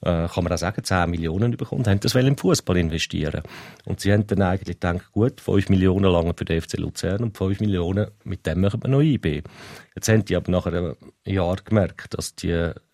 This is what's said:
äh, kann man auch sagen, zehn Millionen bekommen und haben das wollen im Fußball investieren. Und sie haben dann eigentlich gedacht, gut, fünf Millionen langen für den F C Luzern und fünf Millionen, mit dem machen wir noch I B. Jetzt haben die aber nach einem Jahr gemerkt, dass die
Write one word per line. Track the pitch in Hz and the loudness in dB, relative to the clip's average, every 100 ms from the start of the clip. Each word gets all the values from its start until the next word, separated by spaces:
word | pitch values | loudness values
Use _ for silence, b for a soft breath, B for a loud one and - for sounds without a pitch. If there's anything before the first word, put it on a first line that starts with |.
äh, | - 87 85 | 0 0 -2
kann | - | -2
man | 87 | -2
auch | 87 | 0
sagen, | 85 - | -2 -4
zehn | - 92 85 | 0 2 2
Millionen | 85 82 85 117 117 | 0 -2 0 0 -2
bekommen | 127 139 | -6 -2
und | 123 | 2
haben | 98 | 2
das | 107 127 | 2 2
wollen | 127 | 2
im | 139 | 2
Fußball | 185 170 - 90 | 2 0 2 0
investieren. | 82 82 - 82 76 78 78 B B B - | 2 -2 -4 -4 -4 -4 -8 B B B -8
Und | 92 | -4
sie | 98 | 2
haben | 104 107 | 2 2
dann | 95 | 2
eigentlich | 95 95 - 87 | 2 0 -4 -4
gedacht, | 90 87 - | -2 -2 -4
gut, | - 117 - | 0 0 0
fünf | - 98 95 | 0 2 4
Millionen | 95 92 92 98 | 4 4 4 4
langen | 87 85 85 | 4 2 -2
für | - | -2
den | 82 | -2
F | - | -2
C | - | -6
Luzern | 82 - 90 98 | -6 -4 -4 -2
und | 117 104 | -4 -2
fünf | 95 98 | -2 0
Millionen, | 107 95 85 95 104 _ | 0 0 0 0 -2 _
mit | - 92 - | -12 -8 -4
dem | 80 | 0
machen | 98 117 | 0 0
wir | - | 0
noch | 135 | 2
I | 156 123 | 4 2
B. | - 73 - B B B B - | 0 -4 -8 B B B B -10
Jetzt | - | 2
haben | 110 - | 2 4
die | 87 | -2
aber | 85 | 2
nach | 90 87 | 0 0
einem | 87 87 65 - _ - | -2 -4 -8 -16 _ -4
Jahr | 95 85 95 | 0 0 -2
gemerkt, | - 107 90 - - - | 0 2 2 -2 -12 -10
dass | - - | -10 -6
die | 87 85 85 - _ | -2 0 -2 -4 _